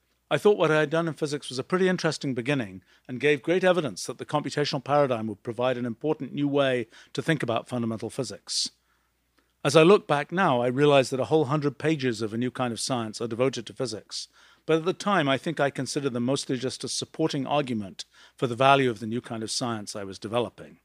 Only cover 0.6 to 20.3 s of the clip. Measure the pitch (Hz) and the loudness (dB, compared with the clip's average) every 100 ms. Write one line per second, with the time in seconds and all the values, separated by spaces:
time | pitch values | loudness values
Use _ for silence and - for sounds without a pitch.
0.6 | 160 156 151 160 165 - 151 143 - 131 | 4 4 2 0 -2 -4 -4 -6 -6 -8
1.6 | - 180 185 180 165 - 143 123 117 139 | -2 2 2 2 0 -2 -4 -2 -2 -2
2.6 | 101 92 - _ - 127 147 147 - 185 | -4 -10 -20 _ -14 0 2 2 2 4
3.6 | 185 175 143 87 - 120 123 147 143 - | 4 4 0 -6 -10 -10 -4 -2 -2 -2
4.6 | 143 143 131 147 139 117 110 101 123 113 | -2 -2 2 4 4 2 -4 -6 -6 -2
5.6 | 127 123 123 110 151 151 131 143 143 139 | 0 0 -4 -4 -4 -4 -6 -4 0 2
6.6 | 135 123 117 - - - - 151 120 113 | 2 0 -4 -12 -12 -6 -2 0 0 -2
7.6 | - 123 113 110 110 - 107 98 - - | -4 -4 -4 -6 -6 -6 -8 -10 -8 -6
8.6 | - - _ _ _ _ _ _ _ _ | -6 -8 _ _ _ _ _ _ _ _
9.6 | 151 160 165 208 - 147 143 175 180 123 | 4 8 8 8 4 -2 0 0 2 2
10.6 | 123 127 147 139 123 131 110 156 135 151 | 2 2 6 6 4 -2 2 2 2 0
11.6 | 143 123 151 156 127 107 110 113 123 - | -2 -2 -2 0 -2 -2 -4 -2 -4 -2
12.6 | 123 110 - 123 110 - 120 113 131 120 | -4 -4 -4 -4 -6 -6 -6 -2 -2 -2
13.6 | 107 101 123 104 - - - _ - _ | -8 -8 -8 -8 -12 -14 -14 _ -20 _
14.6 | - 160 165 - 208 190 139 131 175 151 | -2 0 0 -4 0 2 2 0 -2 0
15.6 | 139 - 127 156 139 120 120 139 - 127 | -2 -2 -6 -4 -2 -2 -2 -2 -4 -4
16.6 | 127 - 131 - 120 - 160 147 127 143 | -4 -6 -8 -8 -6 -2 -2 -2 -2 -2
17.6 | 127 110 95 - - - - - 127 117 | -2 -4 -8 -12 -18 -20 -20 -4 -4 4
18.6 | 135 139 127 104 110 120 - 113 110 - | 6 6 4 -2 -4 -6 -6 -8 -6 -4
19.6 | 123 110 101 107 98 92 101 | -4 -6 -8 -10 -10 -10 -4